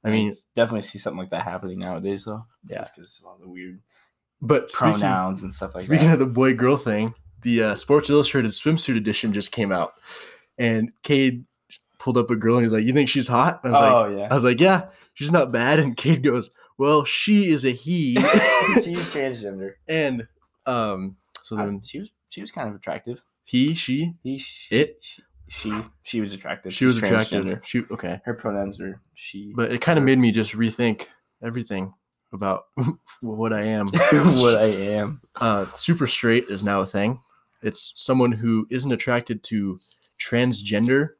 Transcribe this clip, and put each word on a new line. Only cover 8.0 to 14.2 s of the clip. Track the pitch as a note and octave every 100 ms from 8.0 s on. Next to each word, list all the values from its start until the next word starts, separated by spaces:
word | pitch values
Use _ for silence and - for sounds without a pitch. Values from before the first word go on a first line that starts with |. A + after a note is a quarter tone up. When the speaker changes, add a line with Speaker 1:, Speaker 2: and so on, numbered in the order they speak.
| D3
Speaker 1:
Illustrated | D3 C#3 C#3 A2+
swimsuit | - D3+ D#3+ - A#2
edition | G#2+ G#2 A2+
just | G#2 G2+
came | - G2+
out, | F#2 E2 _ - - - - _ -
and | A#2+ A2+ A2+ _
Cade | - C#3+ C3 B2 - _ _ - _ _
pulled | - B2
up | A#2+
a | A#2
girl | A2+ A#2+
and | A#2
he's |
like, | A2 A2+
"You |
think | C3+ C3+
she's | C#3 B2
hot?" | A#2+ D3+ E3+
And | B2 C#3+
I |
was | C#3
Speaker 2:
Oh, | B2 G#2
Speaker 1:
like, |
Speaker 2:
yeah. | G2